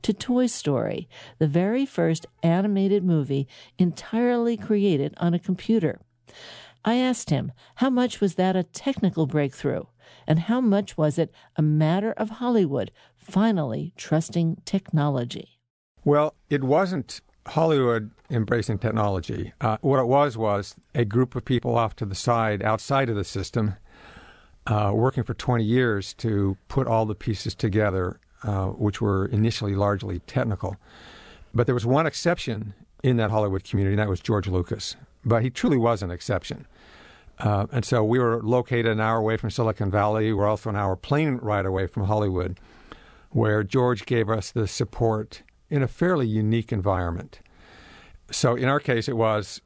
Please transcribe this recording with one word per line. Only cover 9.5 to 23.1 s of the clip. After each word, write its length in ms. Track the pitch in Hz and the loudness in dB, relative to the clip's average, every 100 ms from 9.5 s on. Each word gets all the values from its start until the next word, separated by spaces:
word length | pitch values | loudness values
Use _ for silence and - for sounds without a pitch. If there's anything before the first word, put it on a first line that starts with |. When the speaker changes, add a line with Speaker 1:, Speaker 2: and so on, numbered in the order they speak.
| - 143 95 - _ - - - | -2 -4 -4 -8 _ -20 -20 -2
Speaker 1:
And 140 | 160 | -2
how 200 | 170 240 | 2 0
much 340 | 247 196 208 - | 4 2 0 0
was 220 | 151 160 | 0 0
it 160 | 160 - - - | -4 -4 -10 0
a 80 | |
matter 480 | 151 151 156 180 214 | 2 4 2 2 -2
of 180 | - 220 | -4 -6
Hollywood 640 | 220 247 233 170 135 95 _ _ _ | -4 0 2 2 0 -4 _ _ _
finally 760 | - 185 220 196 139 110 156 - | -2 2 2 2 -2 -4 -6 -12
trusting 640 | - 156 165 175 165 - - | -2 0 0 -2 -2 -2 -4
technology? 920 | 190 - 156 147 135 120 - - _ _ _ _ _ | -4 0 0 0 -2 -4 -8 -14 _ _ _ _ _
Speaker 2:
Well, 320 | - 147 151 _ _ | 2 2 2 _ _
it 160 | 143 | -2
wasn't 580 | 131 151 190 180 - - _ _ - | 2 2 2 -2 -6 -14 _ _ -6
Hollywood 640 | - 165 147 127 113 107 _ _ | 0 2 4 4 2 -2 _ _
embracing 480 | 120 104 120 104 104 | -4 0 0 0 -2
technology. 760 | 113 110 104 95 80 113 95 - | 0 0 0 0 -4 -6 -8 -4
Uh, 180 | 113 107 | -2 0
what 180 | 147 135 | 0 2
it 60 | 120 | 4
was, 320 | 139 143 113 | 4 2 0
was 380 | 110 101 98 - _ | 0 0 -4 -14 _
a 120 | - 110 | -2 0
group 300 | 113 127 127 | 2 0 -2
of 80 | |
people 320 | - 123 127 117 | -2 -2 2 0
off 200 | 110 - | 0 -4
to 100 | 104 | -8
the 80 | |
side, 480 | 95 - 117 110 104 | -4 0 2 2 0
outside 480 | 107 110 - 139 | 0 -2 0 0
of 60 | 127 | 0